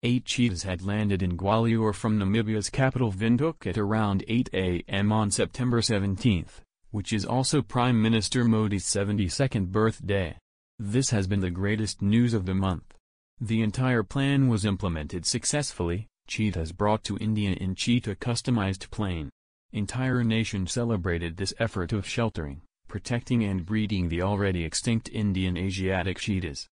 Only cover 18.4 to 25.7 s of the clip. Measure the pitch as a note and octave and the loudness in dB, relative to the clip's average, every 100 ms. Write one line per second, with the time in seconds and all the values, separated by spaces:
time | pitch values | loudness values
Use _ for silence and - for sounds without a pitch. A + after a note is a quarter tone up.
18.4 | - A#2+ F#2+ F#2+ - - G2+ E2+ C#2+ _ | 0 0 0 -4 -8 -6 -4 -4 -6 _
19.4 | _ _ _ G#2+ G2+ B2+ C3 B2+ A#2 A2+ | _ _ _ -6 -4 -2 0 2 2 2
20.4 | A2 G#2 F2+ - A#2+ G#2+ F2+ E2+ E2+ E2+ | 0 -2 -2 -2 0 0 0 -2 -2 -4
21.4 | F#2+ - A#2 G2+ E2+ A2 F#2 - A#2 - | -6 -2 -2 -2 -2 -2 -2 -2 -2 -2
22.4 | D2+ C#2 - _ - G#2 - A#2+ - A#2+ | -8 -10 -16 _ -12 -12 -4 -4 0 0
23.4 | G#2 F#2+ E2+ A2 G#2 G2+ F2 E2 F#2 G2+ | 2 -2 -2 -2 0 0 0 0 0 2
24.4 | G2+ F2+ E2 - - A2+ - A2+ G#2 F#2 | 0 0 -2 -4 -2 -2 -2 -2 0 0
25.4 | F#2 F2 F#2+ | 0 0 -2